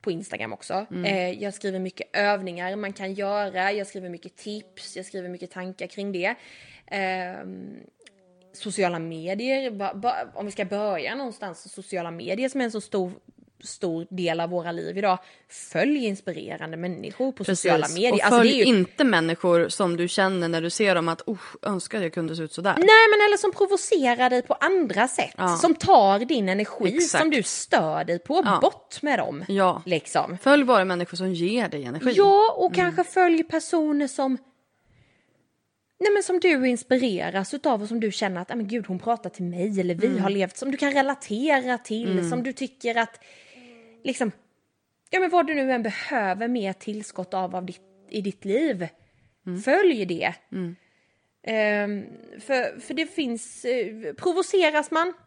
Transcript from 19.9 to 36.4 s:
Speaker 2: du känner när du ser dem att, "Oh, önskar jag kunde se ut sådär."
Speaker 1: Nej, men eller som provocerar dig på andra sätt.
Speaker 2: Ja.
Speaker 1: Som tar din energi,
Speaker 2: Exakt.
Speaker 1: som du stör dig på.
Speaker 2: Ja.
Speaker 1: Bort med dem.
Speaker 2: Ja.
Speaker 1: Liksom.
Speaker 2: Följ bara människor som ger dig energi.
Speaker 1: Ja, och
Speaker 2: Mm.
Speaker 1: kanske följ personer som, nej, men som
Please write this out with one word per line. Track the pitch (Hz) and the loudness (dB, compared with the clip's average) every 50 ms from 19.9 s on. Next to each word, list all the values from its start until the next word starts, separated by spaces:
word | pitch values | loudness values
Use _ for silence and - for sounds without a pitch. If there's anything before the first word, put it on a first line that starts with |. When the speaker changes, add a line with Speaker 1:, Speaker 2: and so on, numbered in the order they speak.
| 170 | 0
Speaker 2:
du | 165 175 175 | -2 -2 -2
känner | - - 196 190 190 185 170 165 | 0 2 2 2 2 0 0 0
när | 170 165 160 | -2 -2 -2
du | 170 | -4
ser | - - 220 202 185 | -2 0 2 2 4
dem | 175 165 170 | 2 2 0
att, | 165 - - - | -2 -4 -4 -8
"Oh, | 226 185 - - - - - | -8 -8 -8 -16 -16 -8 -6
önskar | 202 202 180 - - - 220 190 | -4 -4 -4 -6 -6 -6 -4 -4
jag | 165 156 | -2 -2
kunde | 180 165 160 160 | -4 -4 -4 -4
se | 165 160 | -6 -8
ut | 156 - | -8 -8
sådär." | - 170 196 180 | -2 0 0 2
Speaker 1:
Nej, | - 339 403 440 440 453 440 | 4 6 8 10 10 10 8
men | 415 415 415 | 8 6 6
eller | 415 415 | 4 4
som | - - 392 370 | 4 2 -2 2
provocerar | - 403 370 403 370 - - 466 349 269 247 240 240 254 254 | 2 2 2 2 0 2 2 2 2 4 2 2 4 2 2
dig | 349 370 - | 2 2 0
på | - 269 | 0 -2
andra | - - 320 381 381 330 226 185 190 226 262 | 0 2 2 4 2 2 2 2 2 0 0
sätt. | - - - - - | 2 -2 -4 -4 -2
Speaker 2:
Ja. | - 190 180 | -2 0 0
Speaker 1:
Som | 175 165 - 359 320 | 0 4 4 4 4
tar | - - - 392 277 208 196 196 202 | 4 6 8 8 8 10 8 6 4
din | 240 247 339 254 202 185 | 2 0 0 0 2 2
energi, | 185 196 214 - - - 226 180 214 | 2 0 -2 -4 -4 -2 0 0 2
Speaker 2:
Exakt. | 302 349 294 - - 311 | 2 0 2 2 2 4
Speaker 1:
som | 320 | 4
du | 302 262 196 | 2 2 0
stör | - - - - - - 277 175 156 156 156 160 | -2 -6 -8 -4 2 2 2 2 2 0 -2 -2
dig | 165 170 175 | -2 -4 -4
på. | - - 285 349 349 | -2 0 0 2 4
Speaker 2:
Ja. | 214 196 165 - | 4 2 4 4
Speaker 1:
Bort | 330 - - - _ - - - | 2 2 0 -18 _ -14 -6 -2
med | 294 277 220 | -2 0 0
dem. | 160 - 143 143 180 180 | -2 -4 -6 -10 -6 -4
Speaker 2:
Ja. | 196 196 196 185 170 - - | 0 2 4 4 2 0 -2
Speaker 1:
Liksom. | 180 175 160 - - - 165 143 - 175 180 - | -2 -2 -2 -2 0 0 0 0 0 -4 -2 4
Speaker 2:
Följ | 262 277 294 277 | 6 6 6 6
bara | 247 247 208 185 | 6 6 4 4
människor | 190 180 175 175 - - | 4 0 -2 -2 -4 -6
som | 175 185 190 185 | -6 -4 -2 -2
ger | 165 170 180 214 247 226 170 | 0 0 0 0 0 -2 -2
dig | - 147 139 | -4 -6 -8
energi. | 120 123 160 247 254 240 | -8 -8 -2 0 2 4
Speaker 1:
Ja, | - 403 403 392 403 427 453 - | 6 8 8 8 8 6 6 4
och | - 349 359 349 | 2 0 2 2
Speaker 2:
Mm. | |
Speaker 1:
kanske | 370 359 349 - - 349 - - | 2 0 2 2 0 -2 0 4
följ | 370 370 349 330 320 320 | 4 4 6 6 2 2
personer | 330 - 320 302 - - 339 311 302 302 285 294 262 | 0 -2 -4 -2 0 0 2 2 2 2 2 0 -2
som, | - - 277 269 262 247 - _ _ _ _ _ _ _ _ _ _ _ _ _ _ _ _ _ _ _ _ _ _ _ _ _ _ _ _ _ _ _ | -2 -2 0 0 0 -2 -4 _ _ _ _ _ _ _ _ _ _ _ _ _ _ _ _ _ _ _ _ _ _ _ _ _ _ _ _ _ _ _
nej, | 349 403 403 | 2 2 2
men | 415 381 | 2 2
som | - 359 349 | 0 -2 2